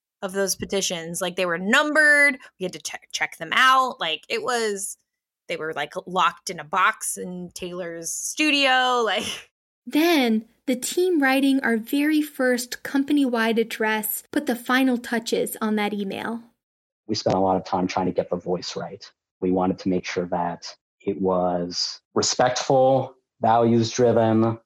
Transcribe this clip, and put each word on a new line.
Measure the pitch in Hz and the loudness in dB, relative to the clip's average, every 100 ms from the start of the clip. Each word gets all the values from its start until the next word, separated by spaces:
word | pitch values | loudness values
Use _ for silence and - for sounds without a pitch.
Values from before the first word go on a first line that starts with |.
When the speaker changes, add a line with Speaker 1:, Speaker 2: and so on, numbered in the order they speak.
| _ _ | _ _
Speaker 1:
of | 196 | -6
those | 196 190 - | -2 -2 -2
petitions. | 190 196 - 175 165 170 | -4 -2 -2 -4 -6 -6
Like, | 180 180 | -4 -2
they | 180 | -2
were | 170 | -2
numbered, | 190 269 302 302 294 294 285 262 - - | 2 2 4 4 6 6 4 2 -8 -10
we | 180 | -8
had | |
to | 156 | -8
che-, | - - - | -12 -14 -12
check | - 156 - | -8 -8 -8
them | 160 | -2
out. | 233 262 262 254 - | 4 4 4 2 -2
Like, | 170 156 - | -6 -6 -6
it | 226 | -6
was, | - 240 220 196 - - _ _ _ _ - | -2 -2 -2 -4 -8 -12 _ _ _ _ -10
they | 170 | -8
were, | 156 | -6
like, | 147 147 180 - | -6 -6 -8 -4
locked | 180 170 - - | 0 0 -2 -10
in | 175 | -12
a | |
box | 151 190 202 - - 202 | -4 2 2 0 -6 -8
in | 185 180 175 - | -8 -10 -12 -12
Taylor's | 180 180 170 165 165 | -10 -8 -10 -10 -8
studio, | - - - 302 285 269 254 254 247 | -8 -6 -2 0 2 2 2 2 0
<laughs> | 220 | 0
like. | 202 202 - - _ _ _ - | -2 -6 -10 -16 _ _ _ -4
Speaker 2:
Then, | 294 339 311 240 220 - _ - | 2 4 4 4 2 -2 _ -4
the | 247 | -4
team | - - 370 330 | -2 0 2 2
writing | 269 269 269 262 | 2 4 4 2
our | 226 226 | 2 -2
very | 226 285 294 302 | 0 0 2 2
first | 294 - 254 247 247 - | 0 0 0 0 -4 -12
company-wide | - 277 277 294 269 233 226 226 | -4 -2 2 2 2 2 2 2
address | 226 - 220 214 214 - - | 0 -2 -2 0 -4 -8 -4
put | 294 294 | -2 -2
the | 240 | -2
final | - 254 262 240 | 0 2 2 0
touches | - 233 233 190 202 - | -2 -4 -2 -2 -2 -4
on | 220 214 | -2 0
that | 208 | -2
email. | 208 196 208 208 233 - _ _ _ _ _ - | -2 -6 -6 -8 -8 -12 _ _ _ _ _ -8
Speaker 3:
We | 107 | -4
spent | 117 95 | 0 2
a | |
lot | 95 92 | 2 0
of | - | 0
time | 92 92 | -2 -2
trying | 98 92 | -2 -2
to | |
get | 90 - | -2 -2
the | 87 | -4
voice | 90 90 - - | -4 -6 -6 -10
right. | 85 90 - _ _ _ | -10 -14 -20 _ _ _
We | 92 | -2
wanted | 92 92 92 | 2 0 0
to | 95 | -2
make | 90 - | -2 -2
sure | 92 90 | -6 -4
that | 90 87 85 - - _ _ | -2 -4 -6 -14 -18 _ _
it | 101 98 | -6 -2
was | 95 90 90 87 87 - - - _ | 0 2 0 0 -4 -4 -6 -8 _
respectful, | - - - 127 127 - 135 131 135 131 - _ _ | -2 0 2 0 0 2 4 4 4 0 -10 _ _
values-driven. | 113 117 117 117 113 - 120 113 113 110 113 110 | 2 4 4 4 2 2 4 4 4 4 2 -2